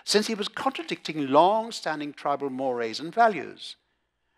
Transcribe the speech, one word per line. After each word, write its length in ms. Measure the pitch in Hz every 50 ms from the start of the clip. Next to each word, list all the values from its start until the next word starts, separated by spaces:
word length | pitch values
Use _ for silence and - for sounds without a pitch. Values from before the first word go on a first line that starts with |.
| -
since 220 | - - 214 214
he 80 | 226 226
was 140 | 202 196 -
contradicting 800 | - - - 269 - 339 330 - 175 - - 180 156 156 139 131
long-standing 840 | 139 151 175 190 220 220 220 233 - - - 165 156 151 147 147
tribal 380 | - - - 143 143 135 143 135
mores 500 | 127 131 135 131 123 120 117 113 107 113
and 140 | 147 170 -
values. 600 | 226 233 220 185 127 110 104 95 - - - - _ _ _ _ _ _ _ _ _ _ _ _